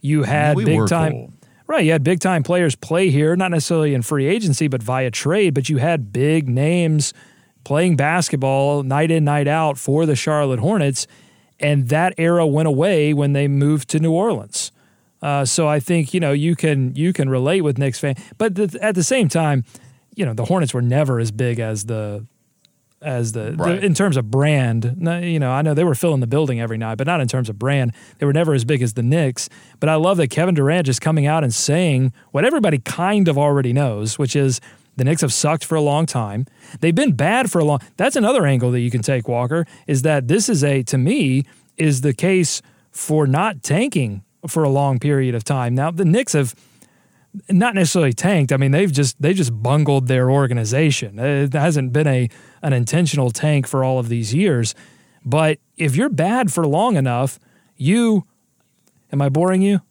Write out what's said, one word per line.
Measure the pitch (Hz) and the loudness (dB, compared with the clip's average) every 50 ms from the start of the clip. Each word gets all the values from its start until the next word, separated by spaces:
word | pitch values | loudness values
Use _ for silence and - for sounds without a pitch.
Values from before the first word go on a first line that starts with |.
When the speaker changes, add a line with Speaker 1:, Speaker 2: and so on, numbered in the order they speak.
Speaker 1:
You | - 139 151 151 139 | -2 0 0 0 0
had | - 139 151 147 151 147 180 | 0 0 2 2 2 2 2
Speaker 2:
We | 220 | 2
Speaker 1:
big | 180 156 - | 2 2 2
Speaker 2:
were | 220 190 | 2 2
Speaker 1:
time | 175 170 160 156 147 | 2 0 0 -2 -2
Speaker 2:
cool. | 123 117 - - _ - _ _ _ _ - | -6 -10 -16 -20 _ -20 _ _ _ _ -4
Speaker 1:
Right, | 311 311 180 | 0 0 2
you | 156 | 2
had | 165 160 135 | 2 2 2
big-time | 156 185 175 - 185 185 165 | 0 0 0 0 0 0 0
players | 131 - 175 180 175 156 127 | 0 0 0 2 2 0 -2
play | - - - 160 170 196 185 | -4 -6 -4 -2 0 2 2
here, | 135 143 151 156 170 | 2 2 2 2 2
not | 180 190 185 | 0 0 0
necessarily | 170 160 143 - 170 165 156 151 143 | 0 -2 -2 0 0 0 0 0 0
in | 127 | -2
free | 113 - 151 143 135 | -2 -2 -2 -2 0
agency, | 143 185 233 220 180 139 - 160 151 | 0 0 0 0 -2 0 0 0 -2
but | 131 127 | -2 -4
via | 113 110 127 131 131 127 | -4 -4 -2 -2 -2 -4
trade, | 107 - - 135 170 208 208 180 143 | -4 -4 -4 -2 0 2 2 2 0
but | 139 135 120 | 0 -2 -2
you | 156 135 | -2 0
had | 120 165 170 156 120 101 | 0 0 0 -2 -4 -6
big | 101 123 131 147 156 160 151 127 | -4 -2 0 2 2 0 0 0
names | 120 127 139 151 175 180 175 160 156 151 139 - - - - - _ _ _ _ _ _ _ | -2 0 0 0 0 0 0 2 0 0 0 -2 -6 -12 -20 -20 _ _ _ _ _ _ _
playing | - 139 151 175 185 170 | -4 -2 0 2 2 2
basketball | 127 139 147 165 180 165 - - 156 131 135 135 135 139 143 147 147 | 2 2 0 0 0 -2 -2 -2 -2 -2 0 0 0 0 0 0 -2
night | 139 131 135 143 156 160 | -2 -2 0 0 2 2
in, | 165 160 151 | 2 2 2
night | 147 147 147 143 143 | 2 2 0 0 0
out | 147 160 160 151 139 131 | 0 0 0 -2 -4 -4
for | - - 139 151 165 156 | -4 -2 0 0 2 0
the | 147 | 0
Charlotte | 127 - - 156 151 147 135 127 117 | 0 0 -2 0 0 0 0 -2 0
Hornets, | 107 160 220 208 151 139 135 - - - - _ _ _ _ _ _ _ _ _ | 0 0 0 2 0 0 -2 -4 -8 -10 -12 _ _ _ _ _ _ _ _ _
and | - 147 147 143 131 120 | -2 0 0 0 0 0
that | 143 151 170 185 - - | 0 0 0 0 0 0
era | 165 165 175 175 165 156 | 0 2 2 2 2 2
went | 139 151 160 160 | 2 0 0 0
away | 143 131 160 196 196 160 151 151 151 | 0 0 0 2 2 2 2 2 0
when | 143 143 143 143 | 0 0 0 0
they | 139 143 143 | 0 0 0
moved | 139 139 143 147 151 151 135 _ | 0 2 2 2 0 0 -2 _
to | - 160 | -2 0
New | 156 165 160 | 0 0 0
Orleans. | 170 196 233 202 113 101 104 - - - - _ _ _ _ _ _ _ _ _ _ | 0 0 -2 -2 -4 -6 -10 -10 -10 -10 -10 _ _ _ _ _ _ _ _ _ _
Uh, | - 147 143 143 139 | -6 -4 -2 -2 -2
so | 123 - - 165 151 | -2 0 0 0 2
I | 147 151 | 0 0
think, | 127 - 180 170 156 131 | 0 0 0 0 0 0
you | - 180 | -2 -2
know, | 165 143 | 0 0
you | 139 147 147 165 170 | 0 0 0 0 0
can, | - - 160 147 139 131 123 131 | 0 0 0 0 0 0 -2 -2
you | 135 156 175 180 | -2 -2 0 0
can | - - 135 | 0 0 0
relate | 131 127 127 143 175 196 | 0 0 0 0 0 0
with | 170 151 135 117 | 0 0 -2 0
Knicks | 139 135 120 - | -2 -2 -2 -4
fan, | - 143 135 - - - - _ | -4 -4 -4 -6 -10 -20 -8 _
but | 214 226 185 | -4 -2 0
th-, | 185 214 185 - - | -2 -2 -4 -4 -4
at | - 214 208 | -4 -2 0
the | 180 165 | 0 0
same | - 262 262 226 147 | 0 0 2 0 2
time, | - 170 160 151 143 135 120 _ - - - - - _ _ _ - | 0 0 0 0 0 -2 -2 _ -12 -20 -20 -20 -20 _ _ _ -8
you | - 196 | -6 -4
know, | 131 113 | -4 -4
the | 110 117 | -4 -2
Hornets | - 170 190 165 123 - | -2 0 0 0 -2 -2
were | 127 | -2
never | 120 120 123 139 151 135 127 117 | 0 0 2 0 0 0 0 -2
as | 117 110 | -2 -4
big | 104 107 127 123 120 113 | -4 -2 -2 -2 -2 -4
as | 113 110 110 104 101 | -4 -6 -6 -8 -6
the, | 110 117 110 107 104 104 104 110 117 _ _ _ _ _ _ _ _ _ _ _ _ _ _ | -6 -6 -6 -6 -8 -8 -10 -12 -14 _ _ _ _ _ _ _ _ _ _ _ _ _ _
as | - 151 131 123 120 110 | -8 -6 -4 -4 -4 -4
the, | 107 117 107 110 | -4 -6 -8 -6
the | 156 | -4
Speaker 2:
Right. | 160 170 175 175 190 | -2 -2 -2 -2 0
Speaker 1:
in | 196 202 165 | 0 0 2
terms | - 196 202 147 131 | 2 2 2 2 0
of | 120 104 | -2 0
brand. | 110 135 143 151 151 139 131 120 113 117 113 120 127 185 | 0 0 2 2 2 2 2 0 0 0 -2 -2 -4 -2
No, | 170 165 170 175 | -4 -4 -4 -4
you | 175 175 165 156 | -4 -2 -2 -2
know, | 143 127 | -2 0
I | 127 135 | 0 0
know | 151 160 147 | 0 0 0
they | 143 175 | 2 2
were | 180 143 | 0 0
filling | - - 175 156 135 | 0 0 0 0 0
the | 123 113 | 0 0
building | 123 147 156 135 127 117 | 0 0 0 0 -2 -4
every | 117 113 113 110 | -4 -4 -4 -6
night, | 113 110 110 110 | -6 -6 -4 -4
but | 135 151 | -2 -2
not | 175 165 | -2 -2
in | 135 117 | -2 -2
terms | - 131 123 113 | -2 -4 -4 -4
of | 107 101 | -6 -4
brand. | 113 131 143 139 131 120 113 - - - - _ | -2 0 0 0 0 -2 -4 -8 -16 -20 -8 _
They | - | 0
were | 143 139 | 0 2
never | 156 170 160 147 | 2 2 2 2
as | 135 113 | 0 2
big | 120 151 135 | 0 0 0
as | 123 117 104 | 0 -2 -2
the | 127 117 | -2 0
Knicks. | 120 143 170 160 135 123 - - - - - - - - _ | 0 2 2 0 -2 -2 -6 -10 -12 -12 -20 -20 -20 -10 _
But | - 151 | 0 0
I | 160 | 2
love | 156 160 180 196 175 | 2 2 2 2 2
that | 160 127 | 0 0
Kevin | - 151 165 185 180 | 0 0 0 2 2
Durant | 151 139 139 160 180 170 | 2 2 2 2 2 2
just | 135 127 - | 0 -2 -2
coming | - 156 160 156 143 | 0 0 0 2 2
out | 143 151 160 151 | 2 2 2 0
and | 127 110 | 0 -2
saying | - - - 143 170 185 170 139 127 131 131 - _ _ _ | -2 -2 0 0 2 2 2 2 2 2 0 -2 _ _ _
what | _ 135 165 | _ 0 0
everybody | 247 302 311 226 165 156 135 | 2 2 2 2 2 0 0
kind | - - - - 170 190 214 208 196 170 | -2 -6 -6 -2 -2 0 2 2 2 2
of | 147 139 | 2 2
already | 143 147 143 139 131 123 | 2 2 2 2 0 0
knows, | 120 139 143 131 110 104 107 110 - - | 0 0 0 0 -2 -4 -6 -6 -4 -4
which | 147 127 - | -4 -2 0
is | 143 139 135 123 - - - - _ _ _ _ - | 0 0 0 0 -2 -6 -16 -20 _ _ _ _ -2
the | 127 | 0
Knicks | 131 165 160 | 0 0 0
have | - 139 | 0 -2
sucked | - - - 151 156 156 - | -2 0 0 0 0 -2 -2
for | - 160 | -4 -2
a | 156 | 0
long | 151 147 143 151 165 151 | 0 0 0 0 -2 -2
time. | - 127 113 101 101 107 131 - _ _ - - - - | -2 -4 -6 -4 -4 -6 -6 -6 _ _ -20 -20 -10 -2
They've | - 165 165 | 0 0 2
been | 170 285 285 160 | 2 2 0 2
bad | 110 139 165 214 247 262 202 | 2 2 2 2 0 0 0
for | - 180 | 0 0
a | 156 | 0
long, | 151 147 131 - - _ | 2 0 -2 -4 -10 _
that's | - 180 262 269 285 | -2 -2 0 2 2
another | 220 214 262 269 180 | 2 2 2 2 2
angle | 143 139 123 120 123 | 2 2 2 2 0
that | 123 123 | 0 0
you | 120 120 | -2 -2
can | 117 127 | -2 -2
take, | 110 - 139 127 113 - | -2 0 -2 -2 -2 -2
Walker, | 123 117 123 123 151 170 170 - - - _ - | -2 -2 -2 -2 -2 -2 -4 -4 -8 -20 _ -2
is | 151 135 | -2 0
that | 127 160 151 143 127 120 | 2 2 0 0 0 0
this | 156 226 214 - | 0 0 2 0
is | 233 151 | 0 0
a, | 135 143 139 135 127 | 2 2 0 0 -2
to | - - 135 | -2 -2 0
me, | 123 156 233 302 175 135 131 135 139 - - _ _ _ _ - | 0 0 0 0 0 0 0 0 -2 -4 -10 _ _ _ _ -2
is | 160 156 143 127 | 0 0 0 2
the | 127 147 131 | 0 -2 -2
case | - - 180 190 185 175 147 - - _ _ _ _ _ _ | 0 0 0 2 2 2 0 -2 -8 _ _ _ _ _ _
for | _ - - - 156 156 151 | _ -12 -6 -2 0 0 2
not | 135 131 151 190 220 202 139 _ | 2 2 0 0 -2 -4 -6 _
tanking | - 143 175 240 285 - 180 131 110 101 98 - _ _ _ - | -2 0 0 0 0 -2 -2 -2 -2 -6 -10 -12 _ _ _ -14
for | 165 - 165 160 | -6 -2 0 0
a | 143 | 2
long | 135 139 143 139 135 120 | 2 2 0 0 0 0
period | - 147 147 139 131 127 120 | 0 0 0 2 0 0 -2
of | 117 110 | -4 -4
time. | - 156 131 123 120 120 | -2 -2 -2 -2 -2 0
Now, | 131 139 160 | 0 -2 -2
the | 170 160 196 | -2 0 2
Knicks | 165 165 233 269 - - | 2 4 2 2 0 0
have | 151 139 120 - _ _ _ _ _ - _ _ _ _ _ _ _ _ _ _ 202 - - | 0 0 0 -4 _ _ _ _ _ -20 _ _ _ _ _ _ _ _ _ _ -18 -6 0
not | 196 175 214 247 220 | 2 4 4 4 2
necessarily | 196 180 156 - 185 165 135 | 2 2 2 2 2 2 2
tanked. | 117 - - 180 208 175 143 123 | 0 0 0 2 2 2 2 2
I | 143 131 | 2 2
mean, | 139 135 | 2 2
they've | 135 156 196 196 | 4 4 2 2
just, | 143 135 143 127 - _ | 2 2 0 0 -2 _
they | 143 151 190 | 0 0 2
just | 190 160 120 117 107 | 2 0 -2 -2 -2
bungled | 110 123 139 151 151 147 143 139 131 123 | -2 0 2 2 4 4 2 2 2 2
their | 131 127 127 127 | 2 2 2 4
organization. | 135 139 139 123 123 120 113 104 117 135 160 156 135 - - 104 98 104 | 4 2 2 2 0 -2 -2 0 0 2 2 2 2 0 -4 -8 -8 -4
It | 120 139 147 139 143 139 131 | -2 -2 0 0 0 0 0
hasn't | 156 143 175 160 147 131 127 120 | 0 0 2 2 0 0 0 0
been | 147 156 147 | 0 2 2
a, | 135 127 123 113 - - - - - _ - | 2 2 0 -2 -4 -10 -20 -20 -20 _ -4
an | 151 135 | -2 0
intentional | 123 120 113 - 165 180 147 - 143 131 123 | 0 0 0 0 0 0 0 0 0 0 0
tank | 110 - - 151 151 143 127 - | -2 -2 0 0 2 0 0 -2
for | - 135 131 | -2 -2 0
all | 131 131 131 | 0 0 -2
of | 120 117 | -2 -2
these | 120 120 113 104 117 | -2 -4 -4 -2 0
years. | 151 202 202 147 120 117 107 - - - - _ _ _ _ _ _ _ | 0 2 2 2 0 0 -2 -6 -10 -20 -20 _ _ _ _ _ _ _
But | 127 120 151 160 156 151 - _ _ _ - | -2 0 2 2 2 0 -2 _ _ _ -4
if | 160 151 123 | -2 -2 0
you're | 151 240 294 | 0 0 0
bad | 226 143 160 185 220 254 254 185 | 0 0 0 0 0 0 0 -2
for | - - 165 | 0 0 0
long | 147 139 165 208 247 226 | 0 0 0 0 0 0
enough, | 156 135 131 123 120 131 135 - - _ _ _ _ _ _ _ _ | 0 0 0 0 0 -2 -4 -4 -8 _ _ _ _ _ _ _ _
you, | 131 143 196 233 240 226 220 196 - _ _ _ _ _ _ _ _ _ _ _ _ _ _ _ _ _ - | 0 0 2 2 2 2 2 0 -2 _ _ _ _ _ _ _ _ _ _ _ _ _ _ _ _ _ -2
am | 143 | -2
I | 139 139 | 0 0
boring | 135 151 175 185 185 185 | 2 2 2 2 2 2
you? | 190 202 202 190 - _ | 2 2 2 0 -2 _